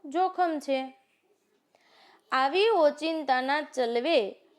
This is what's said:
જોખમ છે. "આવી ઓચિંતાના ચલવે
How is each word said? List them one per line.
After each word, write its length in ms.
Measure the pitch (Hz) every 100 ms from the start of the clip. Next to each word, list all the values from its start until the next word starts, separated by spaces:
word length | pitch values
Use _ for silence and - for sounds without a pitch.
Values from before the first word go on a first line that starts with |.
જોખમ 540 | 294 302 370 359 349 311
છે. 360 | 277 269 262 - _ _ _ _ _ _ _ _ _ _ _ _ -
"આવી 360 | 262 269 359 440
ઓચિંતાના 920 | 403 294 294 320 320 269 254 262 294
ચલવે 760 | 294 254 240 233 269 311 202 - _